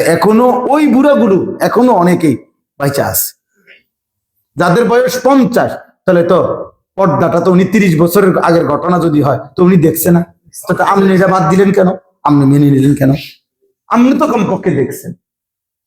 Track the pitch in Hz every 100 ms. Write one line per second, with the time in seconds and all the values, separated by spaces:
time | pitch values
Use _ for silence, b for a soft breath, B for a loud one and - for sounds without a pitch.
0 | 117 165 202 220 247 247 - 294 294 240
1 | 285 247 226 180 - - 180 208 254 196
2 | 175 175 156 123 - _ _ - 139 139
3 | 110 - - - _ _ b b _ _
4 | _ _ _ _ _ - 175 196 226 240
5 | 254 - 254 277 202 214 123 - - _
6 | - 175 175 175 - - - _ _ -
7 | 190 143 170 170 185 180 185 226 294 156
8 | 170 202 190 165 165 170 139 147 170 175
9 | 165 147 139 127 - - 180 190 156 156
10 | 180 170 175 _ _ - - 180 165 196
11 | 196 185 190 185 165 185 196 196 185 185
12 | _ _ 147 143 135 143 143 135 139 139
13 | 135 147 - - _ _ _ _ - 240
14 | 254 294 311 240 185 185 185 131 - -
15 | 175 - _ _ _ _ _ _